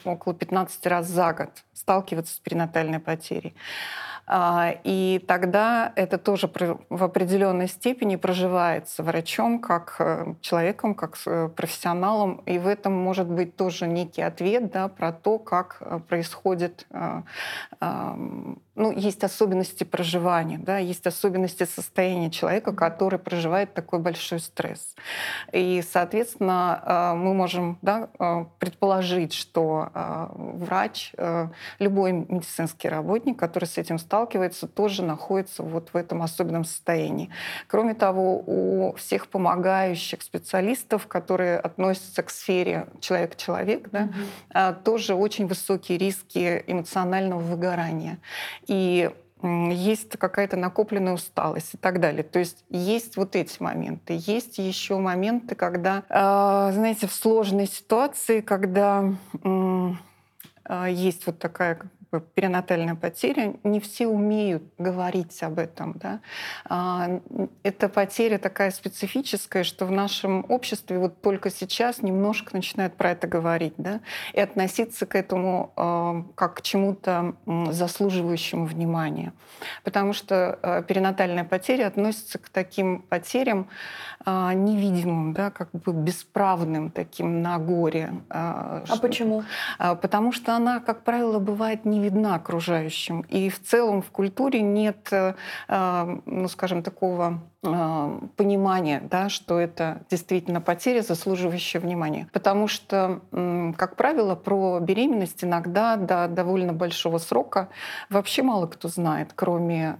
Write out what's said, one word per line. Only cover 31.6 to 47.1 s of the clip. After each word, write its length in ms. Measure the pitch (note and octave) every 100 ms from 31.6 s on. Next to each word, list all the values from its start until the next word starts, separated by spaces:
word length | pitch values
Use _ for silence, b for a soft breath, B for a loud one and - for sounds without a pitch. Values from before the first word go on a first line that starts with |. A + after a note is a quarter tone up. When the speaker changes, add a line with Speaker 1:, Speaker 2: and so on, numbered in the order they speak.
| B B
Speaker 1:
любой 320 | G3+ G3 F#3
медицинский 760 | F3 E3 F3+ - - D#3+ - -
работник, 480 | D#3 D#3 A3+ B3+ A#3+
который 280 | E3+ F3 E3+
с 120 | E3
этим 200 | E3 E3
сталкивается, 680 | - G#3 A#3 G3 F3+ - -
тоже 340 | - G#3 F#3+
находится 580 | E3+ D3+ - F#3+ F#3+ -
вот 280 | D#3+ E3 E3
в 20 | F3
этом 260 | E3+ E3+
особенном 420 | E3 - E3+ E3
состоянии. 640 | E3 - - E3 D#3 D#3 E3+ B B B B
Кроме 260 | G#3 A3+
того, 480 | A3 G3 F#3+ F#3 F#3+ -
у 480 | F#3+ F#3 F#3+ F#3 -
всех 320 | - G3 -
помогающих 920 | F#3+ F3 F3+ F#3 F#3+ F#3+ F3 - -
специалистов, 840 | - E3 - F#3 G3 B3+ - G#3+ -
которые 500 | F3+ F3 F#3 F3 F3
относятся 640 | E3 F#3+ F#3+ F#3 - -
к 80 | E3+
сфере 560 | - - F3+ G3+ E3 - -
человек-человек, 920 | - F3+ E3+ - - E3+ F#3+ A3+ -
да, 100 | G3+
Speaker 2:
Мгм. 120 | G#3 F#3 G3+ B B
Speaker 1:
э, 200 | F#3 F#3+ F3+
тоже 300 | A3 A3+ G#3
очень 320 | F#3 G#3 - F#3
высокие 500 | F#3 - F#3 - F3
риски 640 | F#3+ F#3+ - F3+ F3 F3 -
эмоционального 720 | F3+ E3+ F#3+ F3+